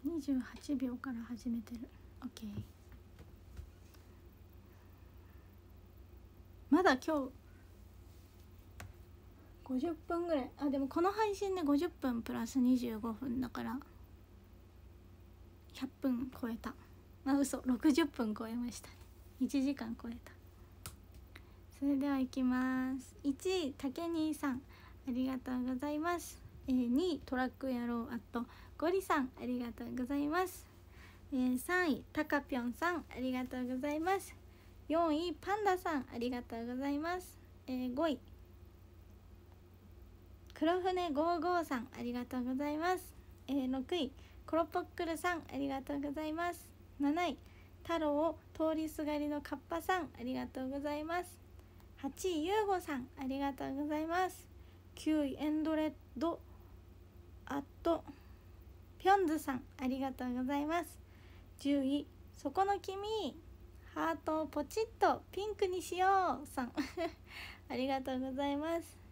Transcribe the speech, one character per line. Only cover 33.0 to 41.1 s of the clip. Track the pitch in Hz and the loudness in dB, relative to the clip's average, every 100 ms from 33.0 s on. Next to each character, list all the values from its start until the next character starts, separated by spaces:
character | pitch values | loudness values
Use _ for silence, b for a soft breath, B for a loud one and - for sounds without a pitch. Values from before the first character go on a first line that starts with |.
| - - | -4 -4
あ | |
り | 254 | -2
が | 254 | 0
と | 254 254 | -2 -4
う | 247 | -2
ご | 254 | -2
ざ | 294 | -2
い | 302 | 0
ま | 330 381 | 2 2
す。 | - - - B B B - | 0 -16 -20 B B B 2
四 | 311 330 294 | 4 6 4
位、 | 349 311 | 0 -4
パ | - | -2
ン | 415 | 2
ダ | 403 359 | 4 4
さ | 359 302 | 2 -2
ん、 | 254 | -2
あ | 240 | -4
り | 240 | -2
が | 247 | -2
と | 240 233 | -4 -6
う | 233 | -4
ご | 247 | -2
ざ | 277 | 0
い | 285 | 0
ま | 320 359 | 0 -2
す。 | 359 - - - - | -6 -18 -20 -16 -6
え | |
ー、 | 254 254 | -2 -2
五 | 247 330 | 2 2
位、 | 269 - - - - - - - - - - - - - - - - - - - - - - - | 2 -6 -20 -20 -20 -20 -20 -20 -20 -20 -20 -20 -20 -20 -20 -20 -20 -20 -20 -20 -20 -20 -20 -16
黒 | - 311 359 | 0 4 4
船 | 359 370 349 | 4 2 2